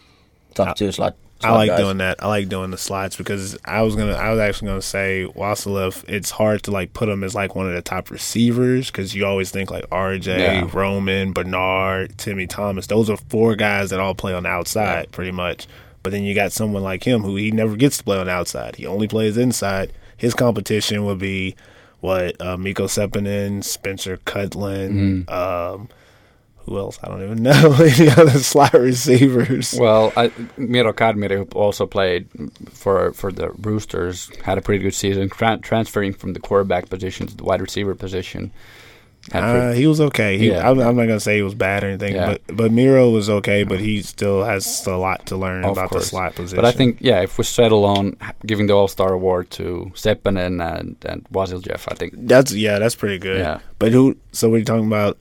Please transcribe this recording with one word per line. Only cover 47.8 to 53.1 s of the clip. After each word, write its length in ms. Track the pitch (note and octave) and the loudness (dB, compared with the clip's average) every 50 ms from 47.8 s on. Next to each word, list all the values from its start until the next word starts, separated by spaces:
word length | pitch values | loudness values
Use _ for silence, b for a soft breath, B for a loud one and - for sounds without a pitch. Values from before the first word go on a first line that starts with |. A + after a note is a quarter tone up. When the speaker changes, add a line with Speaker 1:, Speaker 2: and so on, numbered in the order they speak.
| G2+ | 4
Speaker 3:
on 320 | G2+ G2+ G2 G2 G2 - - | 4 2 2 0 -2 -6 -8
h-, 140 | - - - - - | -14 -14 -14 -12 -6
giving 220 | G#2+ A2 G2+ G#2 | -4 -2 0 2
the 60 | G2+ G2+ | 4 4
All-Star 380 | G2+ G2+ F#2+ - - F#2+ F#2+ F#2+ | 4 4 2 2 0 0 0 0
award 360 | F#2 F#2 F#2 F2+ F2+ F2+ - - | 0 0 0 0 0 -2 -6 -10
to 340 | - F2+ F2 F2+ F2 F2+ F#2 - | -10 -8 -8 -6 -8 -10 -10 -12
Seppänen 680 | - - G#2+ G#2 - - G2+ G2 F#2 F2+ F2+ F#2 E2+ E2+ | -2 0 0 0 0 0 -2 0 0 -2 -2 -4 -4 -4
and, 320 | E2 E2 E2+ E2 E2 - - - | -4 -6 -6 -8 -10 -12 -10 -10
and 200 | - E2 E2 - - - | -10 -10 -10 -12 -6 -4
Vasiljev, 520 | F#2+ F#2+ F2+ F#2 F2+ F#2 - - - - | -4 -4 -2 -6 -10 -8 -8 -10 -8 -8
I 80 | - - | -10 -8
think 180 | - F2 E2+ - | -8 -8 -10 -10
Speaker 2:
That's, 360 | - - - B2 C3 C3+ - | -8 4 6 8 8 8 6
yeah, 260 | F#2+ G#2 G#2+ G#2+ G#2 | 0 -2 0 0 2
that's 160 | G2+ G#2+ A#2 - | 2 0 0 0
pretty 240 | - - G#2 | -2 -4 -4